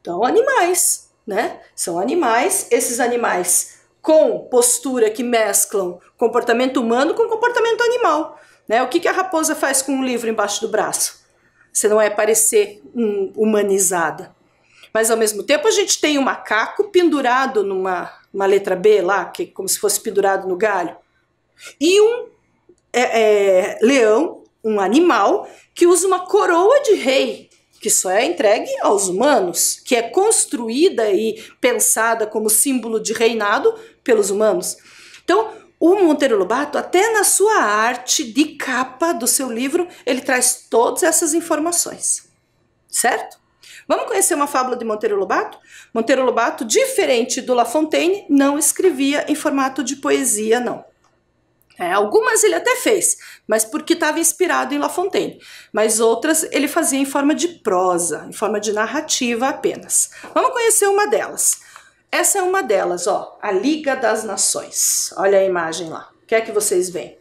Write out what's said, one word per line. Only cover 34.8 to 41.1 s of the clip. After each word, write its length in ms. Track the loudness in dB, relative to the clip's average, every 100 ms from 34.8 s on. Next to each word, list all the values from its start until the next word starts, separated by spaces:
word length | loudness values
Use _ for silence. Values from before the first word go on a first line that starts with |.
| -18 -20 -20 -18
Então, 300 | 0 0 0 -10 -20 _
o 160 | 2 4
Monteiro 400 | 4 4 2 2
Lobato, 400 | 0 -2 -2 -4
até 360 | 0 2 2
na 100 | 2
sua 320 | 2 2 2 2
arte 600 | 2 2 0 -2 -4 -4
de 320 | -2 -2 -2 -2
capa 560 | -6 -4 -4 -2 -2
do 140 | -2 -2
seu 240 | -2 -2
livro, 360 | -4 -2 -2 -4 -8
ele 160 | -4 -4
traz 460 | 0 0 0 -4 -2
todas 360 | 2 2 2
essas 280 | 0